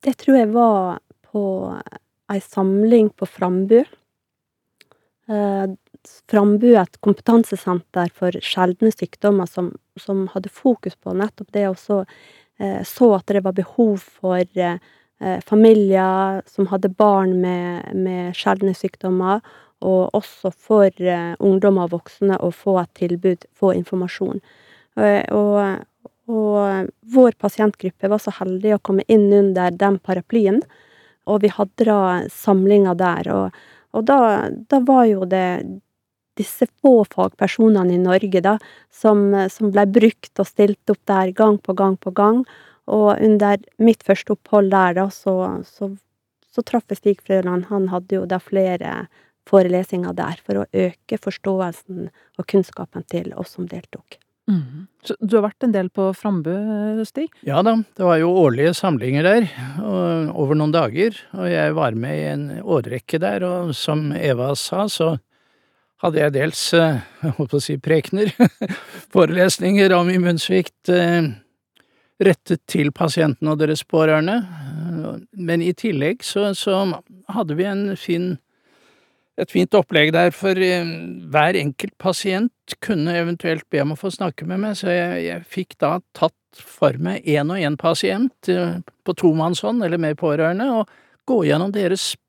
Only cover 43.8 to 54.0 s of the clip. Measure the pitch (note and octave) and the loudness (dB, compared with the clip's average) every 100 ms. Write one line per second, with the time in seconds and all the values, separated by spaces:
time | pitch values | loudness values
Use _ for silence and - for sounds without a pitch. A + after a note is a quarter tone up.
43.8 | A3+ A3 - G3 - G#3 _ G#3 - F#3+ | 2 2 0 -2 -2 -6 _ 2 4 4
44.8 | F#3 F3 G3 - - F#3 F#3 F#3 - _ | 2 0 -4 -4 -4 -2 -2 -6 -12 _
45.8 | G3 G3 _ _ _ _ _ - A#3 A#3+ | -12 -12 _ _ _ _ _ -8 -4 -4
46.8 | - G3 G#3 G3 _ F#3+ F3+ F3+ F#3 G3+ | -4 -4 -2 -2 _ -2 0 -4 -4 -4
47.8 | F#3+ F3+ F3+ G3 F3+ F#3 - G3 F#3+ F3+ | -2 -4 -4 -6 -4 -6 -4 -2 0 -2
48.8 | - - - _ _ _ - G3 F3+ F3+ | -8 -10 -12 _ _ _ 4 4 4 0
49.8 | F#3 F#3 F3+ F3+ D#3+ F3 - G3+ G3+ G3 | -2 -6 -6 -6 -6 -8 -6 -6 -4 -2
50.8 | F#3 - _ G#3+ - - - F#3+ F3+ E3 | -2 -4 _ -8 -8 -8 -6 -4 -4 -8
51.8 | _ F#3 E3 _ _ - F3+ G3 F#3 - | _ -12 -12 _ _ -14 -2 0 0 -8
52.8 | F3+ F3 - F3 E3+ - - - F3 F3 | -14 -14 -8 -8 -8 -12 -14 -12 -12 -12
53.8 | - - | -16 -20